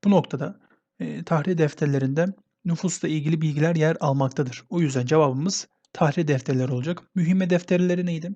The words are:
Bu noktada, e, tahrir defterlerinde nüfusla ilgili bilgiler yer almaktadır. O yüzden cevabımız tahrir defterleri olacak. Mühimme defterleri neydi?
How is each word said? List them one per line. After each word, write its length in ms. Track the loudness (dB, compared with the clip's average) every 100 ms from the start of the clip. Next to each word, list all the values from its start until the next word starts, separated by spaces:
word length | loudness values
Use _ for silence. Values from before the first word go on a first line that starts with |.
Bu 80 | 4
noktada, 480 | 2 2 -6 -8 -10 _ _ _ _
e, 240 | -10 -8
tahrir 340 | -2 -2 0 0
defterlerinde 680 | 0 0 0 0 0 0 -2 -4 _ _ -6
nüfusla 420 | -2 -4 -4 -4
ilgili 340 | -2 -2 0
bilgiler 340 | 0 0 0 2
yer 220 | 2 2
almaktadır. 640 | 0 2 0 0 -4 -6 -6
O 120 | 0
yüzden 240 | 0 0 2
cevabımız 640 | 4 4 2 -2 -4 -10 _ _
tahrir 340 | 0 0 2 0
defterleri 440 | 0 0 -2 0
olacak. 320 | -2 -4 -6 -6 -2
Mühimme 340 | 2 2 2
defterleri 560 | 0 2 2 2 0 -2
neydi? 260 | -4 -6